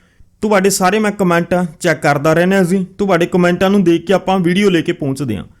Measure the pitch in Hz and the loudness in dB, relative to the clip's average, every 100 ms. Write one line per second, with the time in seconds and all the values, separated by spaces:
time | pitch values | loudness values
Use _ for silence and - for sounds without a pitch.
0 | _ _ - _ 214 202 196 190 185 214 | _ _ -20 _ 0 2 2 0 0 0
1 | 208 208 185 170 170 180 175 - 175 156 | -2 0 0 0 0 -2 -4 -4 -2 0
2 | 156 143 156 160 180 196 175 196 185 - | 0 0 2 2 2 2 2 -2 -4 -6
3 | 202 170 180 185 175 180 190 202 170 170 | -2 0 0 0 0 0 0 2 2 0
4 | - 180 - 190 175 180 208 170 151 175 | 0 -2 0 -2 0 0 2 0 -2 -4
5 | 143 135 139 95 - _ | -6 -6 -6 -8 -10 _